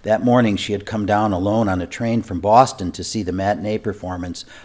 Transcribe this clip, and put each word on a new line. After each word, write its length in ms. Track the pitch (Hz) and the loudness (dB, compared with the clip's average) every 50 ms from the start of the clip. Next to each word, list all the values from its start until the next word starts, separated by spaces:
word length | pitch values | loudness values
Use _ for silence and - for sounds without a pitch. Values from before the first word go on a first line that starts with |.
| - | -2
that 200 | 104 110 - - | 0 0 2 4
morning 320 | 123 123 123 123 107 101 | 4 4 4 4 4 2
she 160 | - - - | 0 -2 -4
had 140 | 104 98 - | -4 -4 -4
come 200 | - 113 107 101 | -4 -4 -4 0
down 280 | 95 104 104 110 107 95 | 2 2 2 2 2 0
alone 340 | 87 95 101 107 113 113 | 0 0 0 2 2 2
on 140 | 98 92 90 | 0 0 -2
a 40 | 87 | -4
train 360 | - - - 117 113 117 117 | -6 -6 -6 -4 -2 -2 -2
from 180 | 101 - 92 85 | -2 -4 -6 -2
Boston 540 | 90 104 113 123 135 120 - - 95 87 - | 2 6 6 6 6 6 2 -6 -6 -6 -6
to 100 | - 87 | -6 -8
see 200 | - - 113 95 | -6 -4 -4 -4
the 100 | 92 90 | -4 -2
matinee 440 | 92 95 101 104 - 95 107 107 | -2 0 0 0 0 -2 -4 -4
performance 680 | 107 - 107 95 - - 90 92 87 90 87 85 - - - - - | -4 -4 -6 -6 -6 -6 -8 -6 -6 -6 -8 -8 -10 -12 -16 -20 -20